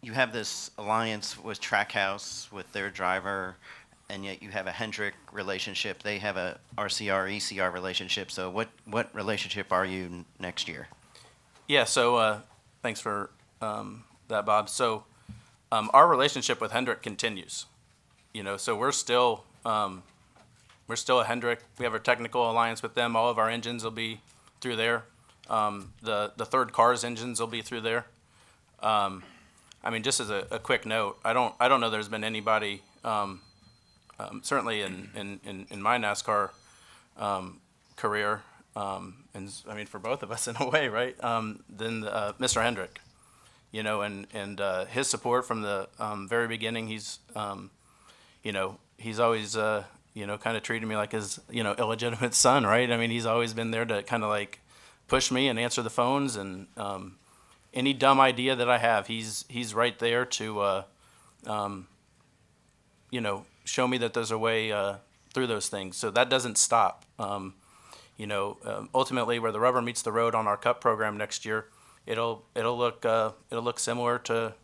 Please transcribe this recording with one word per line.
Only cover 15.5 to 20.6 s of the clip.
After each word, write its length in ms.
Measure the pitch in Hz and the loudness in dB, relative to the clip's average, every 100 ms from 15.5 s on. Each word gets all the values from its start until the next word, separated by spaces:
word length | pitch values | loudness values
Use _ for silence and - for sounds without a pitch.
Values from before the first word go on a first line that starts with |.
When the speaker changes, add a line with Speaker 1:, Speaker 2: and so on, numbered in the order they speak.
| _ _ | _ _
Speaker 2:
um, 180 | 113 107 | 0 8
our 140 | 135 170 | 10 10
relationship 520 | 139 143 139 - 120 | 8 4 2 0 0
with 120 | 110 | 0
Hendrick 300 | 113 127 104 | 0 0 -2
continues. 640 | - 101 117 101 - - - _ _ _ _ _ _ | -4 -2 -2 -2 -10 -12 -14 _ _ _ _ _ _
You 100 | 107 | -10
know, 140 | 98 98 | -6 -4
so 180 | - 107 | -2 0
we're 160 | 127 | 0
still, 540 | 139 - 123 123 110 - - 117 | 0 2 4 6 2 -6 -10 0
um, 380 | 107 101 92 - _ _ _ - _ | 0 0 -4 -16 _ _ _ -20 _